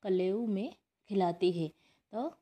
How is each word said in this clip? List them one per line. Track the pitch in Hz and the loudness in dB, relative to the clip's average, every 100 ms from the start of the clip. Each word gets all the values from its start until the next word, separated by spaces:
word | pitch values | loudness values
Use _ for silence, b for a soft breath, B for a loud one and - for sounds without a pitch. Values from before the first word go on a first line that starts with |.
कलेऊ | 202 185 185 208 226 | 0 2 2 0 -2
में | 196 269 - _ _ - | -2 -4 -10 _ _ -4
खिलाती | 196 175 175 180 | 0 0 2 2
है? | 170 160 b b b _ | 2 -4 b b b _
तो | 214 302 - | -8 -8 -10